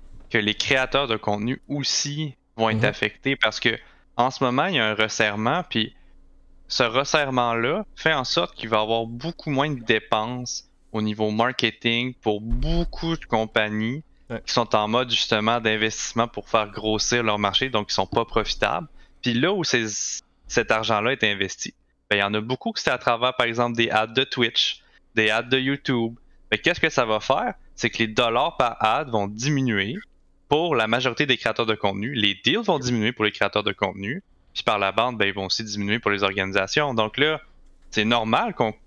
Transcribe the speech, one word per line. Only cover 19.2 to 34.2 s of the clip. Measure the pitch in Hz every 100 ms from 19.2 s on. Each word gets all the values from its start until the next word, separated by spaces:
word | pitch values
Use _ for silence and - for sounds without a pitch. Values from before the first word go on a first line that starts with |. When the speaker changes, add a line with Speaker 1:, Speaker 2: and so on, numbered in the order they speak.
Speaker 1:
Puis | 123
là | 117 160
où | 202
ces, | 156 120 110 101 - - - _ -
cet | 123 113
argent-là | 110 110 104 113
est | 135
investi, | 107 98 95 - - - _ _ -
ben, | 101
il |
y |
en | 101
a | 107
beaucoup | 113 131 226
que | -
c'est | -
à | 127
travers, | - 117 127 -
par | 117
exemple, | 117 120 117
des | 117
ads | 110 110
de | 120
Twitch, | 127 - 113 - - - _ _ _
des | 113 107
ads | 110
de | 120 131
YouTube. | 131 139 - 123 117 117 - - -
Mais | -
qu'est-ce | 165 -
que | 160
ça | 143
va | 113 107
faire ? | - 139 240 - -
C'est | - 117
que | -
les | 110
dollars | 110 117 117 160 -
par | 123 -
ad | 110 123 147
vont | 113 101
diminuer | 107 135 143 131 101 98 180 - _ _ _ -
pour | 147 175 131
la | 110
majorité | 120 127 117 143
des | 120
créateurs | 113 107 110
de |
contenu. | 107 101 98 117
Les | 117 101 95
deals | 123 202
vont | 214 151
diminuer | 127 120 107
pour | -
les | 107
créateurs | - 101 107
de | 104
contenu. | 98 98 98 98 175